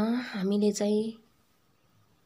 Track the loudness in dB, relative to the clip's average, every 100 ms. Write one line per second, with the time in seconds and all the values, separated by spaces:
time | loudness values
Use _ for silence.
0 | 2 0 -4 -4 0 2 2 2 0 0
1 | -2 -8 _ _ _ _ _ _ _ _
2 | _ _